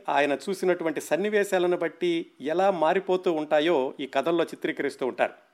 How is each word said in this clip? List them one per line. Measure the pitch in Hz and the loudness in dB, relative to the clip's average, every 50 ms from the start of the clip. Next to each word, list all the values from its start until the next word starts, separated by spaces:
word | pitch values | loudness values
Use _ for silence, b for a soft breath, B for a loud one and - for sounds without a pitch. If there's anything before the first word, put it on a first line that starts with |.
| - - | -4 -2
ఆయన | 147 143 147 147 143 135 - 202 | 2 2 2 2 0 -2 -4 -6
చూసినటువంటి | 190 - 185 180 180 175 170 165 147 135 | -6 -2 0 0 0 0 0 -4 -4 -4
సన్నివేశాలను | - - 151 160 196 214 214 208 202 202 190 185 175 180 180 | -4 -2 -2 0 0 0 0 0 0 2 0 0 2 2 0
బట్టి | 170 170 165 160 - 180 175 170 165 175 - _ - | 0 -2 -4 -4 -2 -2 -2 0 -2 -4 -8 _ -10
ఎలా | 127 143 160 175 190 202 | -6 -4 0 2 2 2
మారిపోతూ | 196 165 156 156 185 190 190 - 185 185 185 185 170 | 2 2 2 2 2 2 0 0 0 0 2 0 0
ఉంటాయో | 151 151 147 156 151 151 170 175 139 127 139 - - | 0 0 2 2 2 4 4 2 2 2 0 -4 -6
ఈ | 156 | -8
కథల్లో | - - 135 135 165 170 170 160 | -4 -2 -2 0 2 2 0 0
చిత్రీకరిస్తూ | 160 - - - 151 143 - 143 139 135 - 135 | -2 -4 -6 -6 -4 -4 -2 -4 -6 -4 -4 -4
ఉంటారు. | 131 - - 123 - - - _ _ | -4 -2 0 -2 -2 -2 -6 _ _